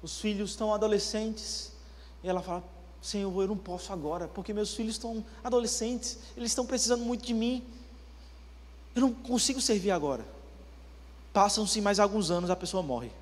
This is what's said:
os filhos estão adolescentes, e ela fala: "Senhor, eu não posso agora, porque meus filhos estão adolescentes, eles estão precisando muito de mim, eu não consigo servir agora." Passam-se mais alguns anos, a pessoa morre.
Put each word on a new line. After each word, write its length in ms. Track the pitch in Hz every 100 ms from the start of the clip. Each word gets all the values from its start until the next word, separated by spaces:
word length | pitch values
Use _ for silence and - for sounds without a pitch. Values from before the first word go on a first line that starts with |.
os 180 | 165 -
filhos 300 | 214 202 202
estão 220 | - 214
adolescentes, 960 | 208 214 208 - 214 220 220 - - - - - - - -
e 40 | 180
ela 140 | 180
fala: 220 | 180 175 - - - -
"Senhor, 380 | - 208 196 185
eu 80 | 190
não 100 | 208
posso 360 | - 180 -
agora, 340 | 190 147 170 170
porque 240 | - 180
meus 220 | 208 208
filhos 220 | - 220 220
estão 280 | 233 226 214 -
adolescentes, 760 | - 240 226 - 226 247 - - - -
eles 160 | 233
estão 140 | 247 240
precisando 400 | 196 220 240 233
muito 180 | 240
de 100 | -
mim, 300 | 226 233 254 - - - - - - - - - - - - - 240
eu 60 |
não 120 | 262
consigo 480 | 233 - 247 - 269
servir 300 | - 214 185
agora." 340 | 180 147 127 113 - - - - - - - - - -
Passam-se 480 | 208 202 214 208 214
mais 200 | 202 196
alguns 300 | 202 214 170
anos, 200 | 175 175
a 60 | 180
pessoa 280 | 180 190
morre. 280 | 160 123 117 -